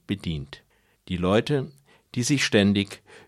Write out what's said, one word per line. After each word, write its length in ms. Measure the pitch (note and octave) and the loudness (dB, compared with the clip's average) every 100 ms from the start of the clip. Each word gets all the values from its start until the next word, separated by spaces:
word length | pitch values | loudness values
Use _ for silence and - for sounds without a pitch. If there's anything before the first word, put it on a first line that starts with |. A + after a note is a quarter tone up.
| - | -8
bedient. 560 | G2 F2 D2+ C2+ - _ _ _ _ - | -6 -6 -8 -10 -18 _ _ _ _ -10
Die 100 | F2 | -4
Leute, 540 | F2+ G#2+ C3+ C#3+ - _ _ _ _ B2 | 2 2 2 -4 -4 _ _ _ _ -6
die 80 | |
sich 200 | A#2+ C3+ | 0 0
ständig 600 | - G#2+ G2+ G2+ G2+ - _ - | 2 4 4 2 -2 -8 _ -20